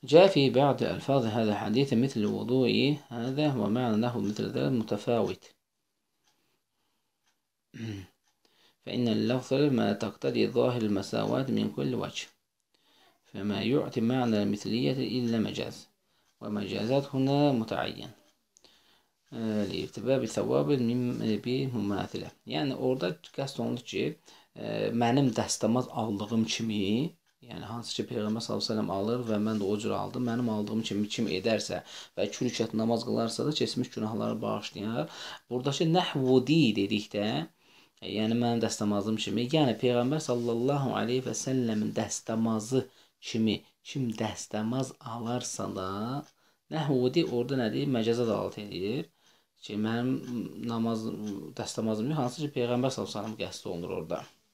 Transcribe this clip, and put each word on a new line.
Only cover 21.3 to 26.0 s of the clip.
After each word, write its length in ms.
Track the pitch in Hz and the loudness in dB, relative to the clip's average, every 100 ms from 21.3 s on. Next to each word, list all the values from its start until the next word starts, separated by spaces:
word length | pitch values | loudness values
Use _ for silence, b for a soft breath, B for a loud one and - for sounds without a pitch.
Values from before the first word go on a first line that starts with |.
| 104 | 0
bi 180 | 120 127 135 | 0 -2 -2
mümathilə. 640 | 120 101 98 95 - - - | -2 -2 -2 -4 -8 -10 -14
Yəni, 320 | - 135 147 131 | -8 -4 -4 -2
orada 380 | 131 131 - 160 - | 0 0 -2 -6 -10
qəsd 340 | - 139 - | -6 -6 -4
olunur 240 | 117 123 | -4 -4
ki, 200 | - - 135 165 B B B | -4 -2 -2 -4 B B B
e, 200 | 113 110 107 107 | -12 -6 -2 -2
mənim 400 | 117 117 131 135 | 2 4 4 4
dəstəmaz 580 | 110 107 - 110 120 120 | 2 -2 0 2 2 0
aldığım 540 | - | -4